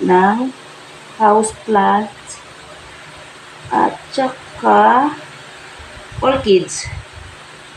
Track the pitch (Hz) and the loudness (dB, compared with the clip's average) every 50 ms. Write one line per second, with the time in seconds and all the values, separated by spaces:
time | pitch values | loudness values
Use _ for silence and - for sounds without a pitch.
0 | 185 185 180 185 190 202 220 240 262 262 - - - - - - - - - - | 0 2 4 4 4 4 2 0 -2 -4 -6 -10 -18 -20 -20 -20 -20 -20 -20 -20
1 | - - - - 220 208 208 226 220 - - - - 226 214 196 196 190 196 208 | -20 -20 -4 0 2 4 4 4 2 -2 -6 -10 -4 0 0 2 2 2 0 0
2 | 214 - - - - - - - - - - - - - - - - - - - | -2 -4 -10 -18 -20 -20 -20 -20 -20 -20 -20 -20 -20 -20 -20 -20 -20 -20 -20 -20
3 | - - - - - - - - - - - - - - - - - - - - | -20 -20 -20 -20 -20 -20 -20 -20 -20 -20 -20 -20 -12 -6 -2 -2 -2 -2 -4 -8
4 | - - - 269 262 262 - - - - - - 233 220 208 208 214 220 240 262 | -14 -8 -4 -4 -4 -4 -6 -10 -16 -20 -14 -4 0 2 4 4 4 4 4 2
5 | 285 302 - - - - - - - - - - - - - - - - - - | 2 0 -4 -8 -14 -18 -20 -20 -20 -20 -20 -20 -20 -20 -20 -20 -20 -20 -20 -20
6 | - - - - 208 262 269 269 - 220 190 180 160 - - - - - - - | -20 -16 -10 -4 -2 -2 0 0 2 2 2 2 2 -2 -8 -10 -10 -10 -12 -14
7 | - - - - - - - - - - - - - - - | -14 -16 -20 -20 -20 -20 -20 -20 -20 -20 -20 -20 -20 -20 -12